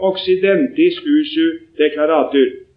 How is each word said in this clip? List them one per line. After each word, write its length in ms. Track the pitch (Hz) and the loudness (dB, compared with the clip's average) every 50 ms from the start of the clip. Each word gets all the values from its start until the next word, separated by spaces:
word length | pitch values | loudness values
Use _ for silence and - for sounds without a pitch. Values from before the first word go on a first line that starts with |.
occidentis 960 | 185 190 190 - - 185 185 185 190 196 196 175 139 127 - 156 165 180 170 - | -2 -2 -2 -2 -2 -2 -2 0 2 2 2 2 0 -2 0 0 0 0 0 -2
usu 480 | 170 151 147 151 151 147 156 160 165 165 160 165 - _ _ - | -2 0 0 0 0 0 -2 -2 -2 -2 -2 -6 -14 _ _ -2
declaratur, 680 | 151 151 147 147 151 156 160 156 131 - - 139 131 123 - - - _ _ | 0 0 0 0 0 0 2 0 0 0 2 2 2 2 0 -8 -20 _ _